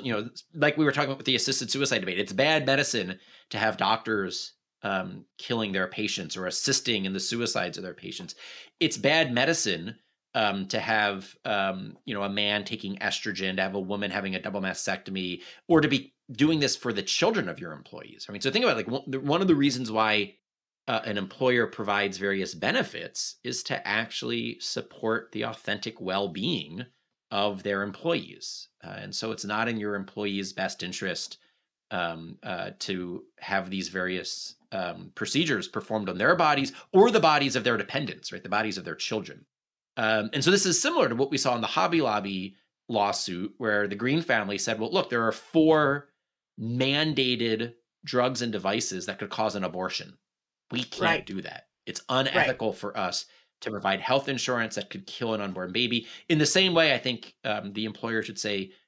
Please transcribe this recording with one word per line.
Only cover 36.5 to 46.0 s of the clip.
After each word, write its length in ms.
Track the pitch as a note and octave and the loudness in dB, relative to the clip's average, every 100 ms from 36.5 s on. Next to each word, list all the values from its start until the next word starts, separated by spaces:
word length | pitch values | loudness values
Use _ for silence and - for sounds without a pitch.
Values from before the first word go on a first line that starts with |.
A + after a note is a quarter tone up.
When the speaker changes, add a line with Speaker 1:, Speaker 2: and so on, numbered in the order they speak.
| C#3+ C3+ - - | 4 0 -6 4
Speaker 1:
or 200 | F#3+ A3+ | 8 8
the 80 | G#3+ | 8
bodies 360 | D#3 D3 C#3 B2 | 6 6 4 2
of 80 | |
their 140 | A#2 A#2 | 2 2
dependents, 540 | - C3+ B2 D#2 - | 0 -4 -4 -8 -12
right? 100 | F#2+ | -12
The 80 | F#2 | -2
bodies 300 | G#2 A2 F#2+ | 0 0 -4
of 40 | |
their 120 | E2+ E2+ | -8 -8
children. 500 | - A2 F#2 - _ _ _ _ _ - | -4 -4 -6 -14 _ _ _ _ _ -2
Um, 320 | A2 A2 G#2+ | 2 2 0
and 100 | D3 | 2
so 80 | E3+ | 6
this 140 | G3 F#3 | 6 6
is 160 | - | 2
similar 260 | D#4 E4 D3+ | 4 4 4
to 60 | A#2 | 2
what 160 | C3+ | 2
we 60 | C#3 | 2
saw 180 | C3+ A#2+ | 2 2
in 60 | |
the 60 | G#2+ | 0
Hobby 340 | - F#3 E3 | 2 2 4
Lobby 540 | C3 G#2 G2 F#2+ F#2+ - _ _ - | 2 2 -2 -4 -6 -12 _ _ -2
lawsuit, 640 | A2+ G2+ F#2+ - F2+ G2+ - | 2 2 0 -4 -4 -6 -4
where 300 | A2 G#2 G2+ | 0 2 0
the 80 | G2 | -2
Green 260 | B2 D#3 | 0 0
family 360 | D#3+ A2+ G2 G2+ | 2 2 2 -2
said, 220 | - A2 | -2 -2
"Well, 120 | A2+ | 0
look, 180 | F3+ - | 0 2
there 160 | A#2+ A2+ | 2 2
are 60 | |
four 800 | - - E3 D#3 D#3 C#3+ C#3+ | 0 2 6 8 8 6 2